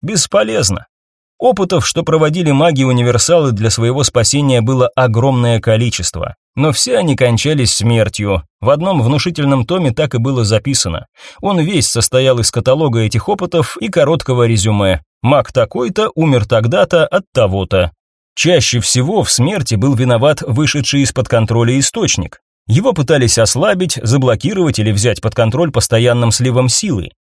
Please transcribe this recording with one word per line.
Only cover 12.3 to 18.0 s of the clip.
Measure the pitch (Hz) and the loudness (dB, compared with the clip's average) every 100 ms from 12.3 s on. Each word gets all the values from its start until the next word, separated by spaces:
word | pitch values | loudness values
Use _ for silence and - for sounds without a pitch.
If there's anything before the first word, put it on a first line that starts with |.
| 120 | 2
из | 107 | 0
каталога | 120 110 139 151 113 | -2 0 0 0 0
этих | 107 113 - | 0 -2 -2
опытов | 202 180 170 - - | -4 -2 -2 -2 -4
и | 220 | -4
короткого | 190 - 170 - 123 117 | 0 0 0 -2 0 2
резюме. | 113 104 104 98 90 - _ | 2 0 0 0 -2 -6 _
Маг | 123 143 113 | 0 0 0
такой-то | - 113 - 240 185 220 | -2 -2 -2 -4 -2 -2
умер | - 160 127 | 0 2 2
тогда-то | 104 113 113 185 185 170 156 | 2 0 2 2 2 2 2
от | 196 - | 0 -2
того-то. | 131 104 98 92 95 87 - | 0 0 0 0 0 -2 -6